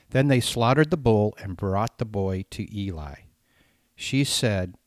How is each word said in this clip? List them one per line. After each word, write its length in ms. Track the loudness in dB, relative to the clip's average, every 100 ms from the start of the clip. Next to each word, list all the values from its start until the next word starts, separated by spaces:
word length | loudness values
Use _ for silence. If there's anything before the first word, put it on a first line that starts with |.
| _
Then 200 | 2 4
they 120 | 4
slaughtered 500 | 2 2 2 4 2
the 60 | 2
bull 400 | 2 4 2 -2
and 160 | -10 -4
brought 400 | -2 0 -2 -4
the 80 | -6
boy 400 | -4 -2 -4 -8
to 220 | -10 -8
Eli." 420 | -6 -6 -8 -12 -16 -20 _ _ _ _ _ _ -14
She 280 | -2 0
said, 500 | 0 0 0 0 -4 -8